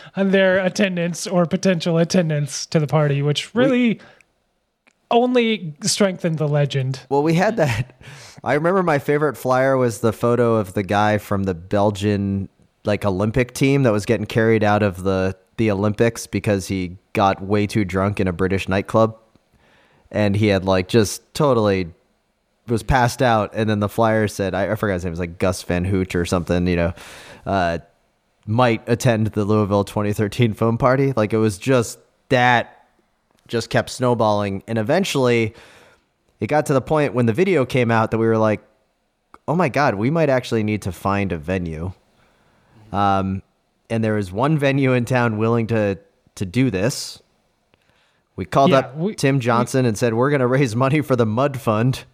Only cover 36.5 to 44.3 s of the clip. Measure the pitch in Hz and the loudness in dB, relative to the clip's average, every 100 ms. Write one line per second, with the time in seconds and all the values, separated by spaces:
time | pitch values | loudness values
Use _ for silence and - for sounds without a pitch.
36.5 | 151 151 135 - 156 139 120 117 110 196 | 0 2 0 0 0 0 0 0 2 2
37.5 | 160 123 131 117 113 107 113 113 110 110 | 2 0 0 2 2 0 0 2 2 2
38.5 | 104 _ _ _ _ _ _ _ - - | 0 _ _ _ _ _ _ _ -14 -4
39.5 | 165 156 123 143 101 120 165 147 127 - | 0 0 2 0 0 0 0 2 0 0
40.5 | 113 107 107 101 - 98 101 95 85 76 | -2 0 -2 -4 -4 -2 0 -2 -4 -4
41.5 | 95 87 78 90 - _ _ _ _ _ | -4 -4 -8 -10 -10 _ _ _ _ _
42.5 | _ _ _ - 98 101 98 95 95 - | _ _ _ -8 -2 0 0 0 -4 -8
43.5 | _ _ _ - 113 110 104 95 | _ _ _ -6 -2 0 -2 -4